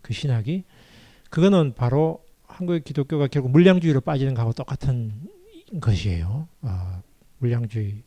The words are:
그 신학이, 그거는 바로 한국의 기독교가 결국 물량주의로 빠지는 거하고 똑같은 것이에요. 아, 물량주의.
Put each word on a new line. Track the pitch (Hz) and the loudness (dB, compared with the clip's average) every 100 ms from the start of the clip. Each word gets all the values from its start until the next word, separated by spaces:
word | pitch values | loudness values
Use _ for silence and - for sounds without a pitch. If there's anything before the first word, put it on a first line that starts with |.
그 | - | -8
신학이, | - 147 120 107 180 - _ - - - _ - | -6 -2 -2 -2 -6 -8 _ -20 -20 -20 _ -8
그거는 | - 185 196 147 117 | 2 4 6 2 0
바로 | 120 135 160 165 - _ _ | 0 2 0 -2 -14 _ _
한국의 | - 180 170 | -10 -4 -4
기독교가 | - 147 135 156 139 | -2 -4 -2 0 0
결국 | 147 131 | 0 4
물량주의로 | 143 180 185 165 135 | 6 8 6 4 2
빠지는 | - 143 135 | 0 -2 -2
거하고 | 123 117 | 0 -2
똑같은 | 113 127 139 139 123 113 107 165 403 392 330 - 180 | -2 -6 -4 -2 -2 -4 -8 -14 -20 -20 -20 -12 -4
것이에요. | - 92 98 85 85 120 165 _ | 0 0 0 -4 -4 -6 -8 _
아, | 139 92 90 92 - _ _ - | -8 -8 -8 -10 -14 _ _ -6
물량주의. | 123 120 113 110 104 104 | -2 -2 -4 -6 -6 -8